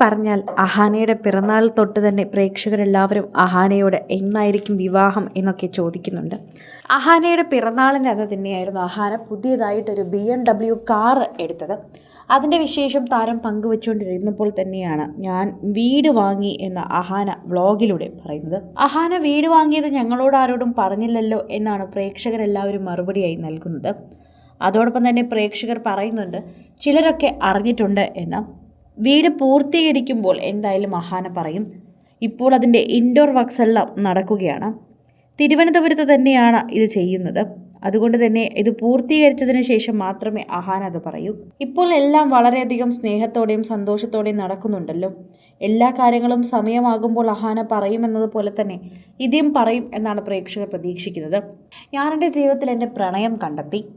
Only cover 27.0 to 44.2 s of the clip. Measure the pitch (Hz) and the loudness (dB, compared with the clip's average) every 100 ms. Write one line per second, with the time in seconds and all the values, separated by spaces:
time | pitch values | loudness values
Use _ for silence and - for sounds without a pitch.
27 | 320 320 277 - 190 196 226 233 202 202 | 4 2 0 0 0 0 0 0 0 0
28 | 190 - 170 190 214 - - _ _ - | -2 -4 -6 -6 -8 -14 -20 _ _ -2
29 | 233 294 311 294 269 277 285 339 320 277 | 2 4 4 2 4 4 4 2 2 2
30 | 247 233 190 - - 208 208 190 202 175 | 0 0 0 0 -4 -4 -2 -2 -2 -4
31 | 170 185 185 175 160 180 214 - - _ | -6 -8 -6 -6 -6 -6 -8 -12 -20 _
32 | _ _ 226 - 254 247 240 233 - 240 | _ _ -6 0 4 4 6 4 4 2
33 | 247 262 294 254 240 - 226 226 - 190 | 4 6 6 4 0 2 4 4 0 -2
34 | 202 185 185 202 180 - 214 226 - _ | 0 0 0 -2 0 -2 -6 -8 -14 _
35 | _ _ _ - 294 302 339 330 320 311 | _ _ _ -2 2 4 4 4 4 2
36 | 285 277 269 254 233 226 - 214 214 202 | 4 6 6 6 6 4 2 0 2 2
37 | 180 185 175 175 - - - - 196 214 | 0 -2 -2 -2 -4 -8 -20 -8 -2 0
38 | 233 233 233 226 226 - 214 226 233 254 | 2 4 2 2 0 0 0 0 2 2
39 | 240 302 294 254 254 254 247 220 226 214 | 2 4 4 4 2 2 2 2 0 -2
40 | 190 190 220 208 - 175 185 190 190 170 | -4 -4 -6 -6 -6 -6 -4 -4 -4 -8
41 | 165 156 180 208 - _ 262 269 349 311 | -8 -8 -8 -10 -14 _ -6 0 2 4
42 | 277 302 285 254 240 254 226 240 240 240 | 4 4 4 4 4 2 -2 -2 -2 -2
43 | 220 208 226 233 220 214 220 214 202 208 | -2 -2 -2 -2 -2 -2 -4 -4 -2 -4
44 | 226 220 | -2 -4